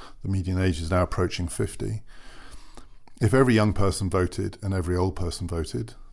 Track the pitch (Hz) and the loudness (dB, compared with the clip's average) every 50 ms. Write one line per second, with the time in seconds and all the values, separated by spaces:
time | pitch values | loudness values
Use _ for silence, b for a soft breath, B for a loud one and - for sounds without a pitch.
0 | B B B B - 95 98 95 95 95 92 92 95 95 85 87 82 78 95 90 | B B B B -4 -2 -2 0 0 0 0 2 2 2 2 0 0 0 2 2
1 | 90 - - - 90 87 - - 90 82 - - 110 - - - 101 101 110 107 | 2 2 0 0 0 0 0 -4 -4 -4 -2 -2 -4 -4 -4 -6 -4 -4 -4 -6
2 | B B B B B B B B B B B B B B B B B B B B | B B B B B B B B B B B B B B B B B B B B
3 | - - - - 123 104 127 131 135 123 117 110 107 107 95 - 101 98 90 - | -18 -18 -2 0 2 6 6 6 8 8 6 6 6 4 4 4 4 4 2 0
4 | 98 92 - 95 92 87 - - 98 98 - - - 98 98 95 82 87 90 90 | -2 0 2 2 2 2 0 -4 -4 -6 -6 -6 -4 -2 -2 0 0 0 2 2
5 | 92 95 - - 90 - - - 90 82 85 82 82 - - 117 117 117 - - | 2 0 0 -2 -4 -4 -4 -4 -6 -4 -2 -2 -2 -2 -4 -6 -6 -8 -10 -16
6 | - - | -18 -16